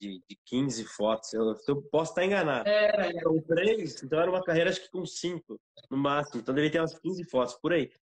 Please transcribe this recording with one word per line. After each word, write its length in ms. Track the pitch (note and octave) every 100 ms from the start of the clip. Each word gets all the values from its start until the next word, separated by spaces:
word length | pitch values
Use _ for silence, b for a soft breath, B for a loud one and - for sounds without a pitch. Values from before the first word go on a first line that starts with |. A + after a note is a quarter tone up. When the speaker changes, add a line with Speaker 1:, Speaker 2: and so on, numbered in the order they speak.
Speaker 1:
de, 220 | G2+ F#2 -
de 100 | G2+
quinze 400 | - B2 C#3 A#2
fotos. 480 | G#2+ - G#2+ A2 -
Eu, 220 | A2+ A2 A2 -
eu 140 | C#3+
posso 300 | - D#3 D#3+
estar 120 | F3+
enganado. 440 | F#3 G3+ D#3+ B2+ A2+
Speaker 2:
É, 420 | G#3 G#3 G#3 F3+ E3+
é. 40 |
Speaker 1:
São 200 | E3 D#3+
três, 600 | D#3 E3 G3+ A3 D#3+ -
então 180 | C#3 D#3
era 100 | F3
uma 120 | F#3
carreira, 280 | F3+ E3 F3
acho 120 | F3+
que 80 | -
com 160 | F3+ E3
cinco, 520 | - F3 F3 - A2 _ - _
no 60 | C3+
máximo. 440 | C#3+ C#3+ C#3+ A#2+
Então 140 | A2
devia 160 | C3+ D3+
ter 100 | D#3+
umas 180 | D#3+ D#3+
quinze 260 | E3 F#3 E3+
fotos, 240 | B2+ A#2+
por 180 | - D#3
aí. 180 | E3+ B2 -